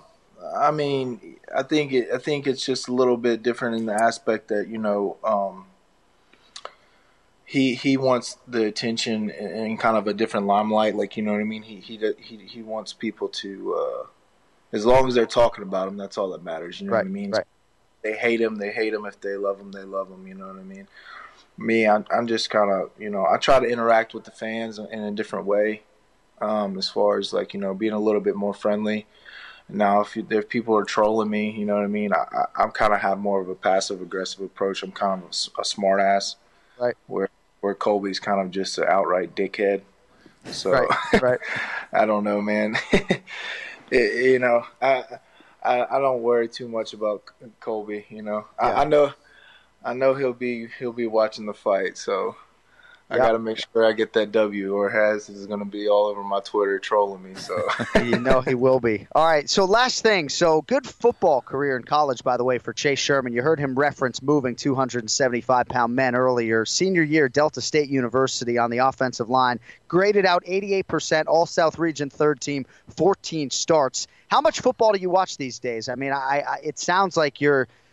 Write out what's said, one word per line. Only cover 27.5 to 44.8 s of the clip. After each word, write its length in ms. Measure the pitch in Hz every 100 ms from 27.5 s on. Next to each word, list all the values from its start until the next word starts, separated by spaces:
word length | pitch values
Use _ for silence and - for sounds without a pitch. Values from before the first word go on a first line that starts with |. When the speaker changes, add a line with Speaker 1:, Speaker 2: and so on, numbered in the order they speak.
Speaker 1:
you 60 | 101
know, 140 | 98
being 200 | 95 110
a 60 | 107
little 220 | 107 104
bit 140 | 98 98
more 180 | 101
friendly. 540 | 98 107 104 107 107 - _ - - - - _
Now, 320 | 101 104 101
if 140 | 104 113
you, 120 | -
if 200 | 110 104
people 260 | 120 113 110
are 60 |
trolling 460 | 98 - 107 110 107
me, 200 | 104 107
you 160 | 107 104
know 100 | 104
what 100 | 101
I 20 |
mean? 260 | 104 104
I, 120 | 85 -
I, 140 | - - -
I'm 80 | 110
kinda 260 | - 110 104
have 200 | 98 98
more 220 | 101 98
of 100 | 92
a 60 | 92
passive 460 | 101 95 95 98
aggressive 400 | 90 95 92 -
approach. 420 | 95 - 98 95
I'm 80 | 92
kind 320 | - 101 95
of 40 | 85
a 20 |
s-, 200 | - - -
a 60 |
smart 380 | - - 98 98
ass. 340 | 98 98 - - _ _ _ -
Speaker 2:
Right. 180 | 123 - _
Speaker 1:
Where, 220 | 101 98 _ _ _
where 120 | 101
Colby's 460 | 98 - 104 98 95
kind 220 | - 101
of 100 | 95
just 260 | 92 92 -
an 60 | 82
outright 460 | 92 85 90 87
dickhead. 480 | - 95 - 101 98 - _ _ _ - _ -
So, 200 | - -
Speaker 2:
Right, 480 | 135 123 - - 233
right. 180 | 127 127 - - -
Speaker 1:
<laughs> 280 | - -
I 120 | - 110
don't 180 | 104
know, 180 | 104 104
man. 360 | 104 107 107 113 -
<laughs> 300 | 196 - 180 - - - - - - -
It, 400 | 131 110 113 131
you 80 | 127
know, 260 | 123 120 120 _